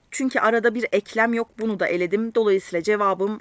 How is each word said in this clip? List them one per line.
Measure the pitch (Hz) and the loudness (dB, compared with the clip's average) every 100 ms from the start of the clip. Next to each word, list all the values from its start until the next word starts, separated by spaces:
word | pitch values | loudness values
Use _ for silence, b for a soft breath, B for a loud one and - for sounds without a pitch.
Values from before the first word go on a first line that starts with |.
| _ | _
Çünkü | - 262 254 | -4 -2 0
arada | 220 233 233 226 | 2 2 2 0
bir | 220 | 0
eklem | 202 - 226 233 | -2 -2 0 0
yok. | 233 233 - | 0 -4 -4
Bunu | 220 196 | -4 -2
da | 185 | 0
eledim. | 175 180 202 226 226 | 0 0 -2 -2 0
Dolayısıyla | 214 190 - 170 | 2 2 0 -4
cevabım | 165 208 202 180 196 214 | 0 0 2 0 -2 -4